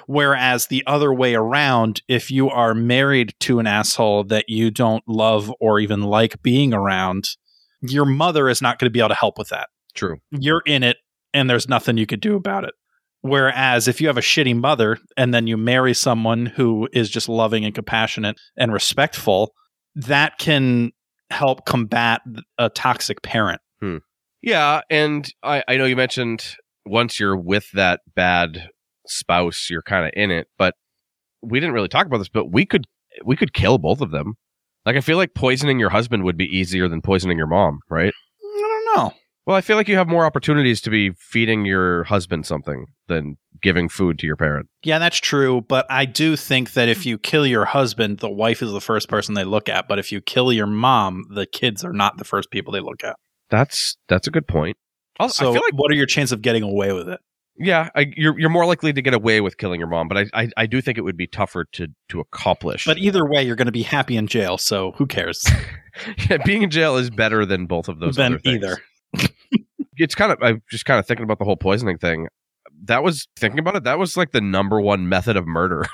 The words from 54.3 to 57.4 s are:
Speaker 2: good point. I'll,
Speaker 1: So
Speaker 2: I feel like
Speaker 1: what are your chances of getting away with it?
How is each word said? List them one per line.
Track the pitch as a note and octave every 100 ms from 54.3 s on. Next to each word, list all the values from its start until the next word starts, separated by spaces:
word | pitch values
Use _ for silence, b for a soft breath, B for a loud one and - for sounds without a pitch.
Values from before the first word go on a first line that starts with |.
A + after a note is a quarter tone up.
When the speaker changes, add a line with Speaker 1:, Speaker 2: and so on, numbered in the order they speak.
Speaker 2:
good | D#3+ C#3+
point. | D#2+ D#2+ - _ _ _ -
I'll, | B3
Speaker 1:
So | - C3
Speaker 2:
I |
feel | B2
like | A#4
Speaker 1:
what | C#3 D3
are | D3+
your | C#3
chances | - C3
of | A#2
getting | A#2+ A#2
away | G#2 G2 G2
with | F#2 F2
it? | F2+ _ _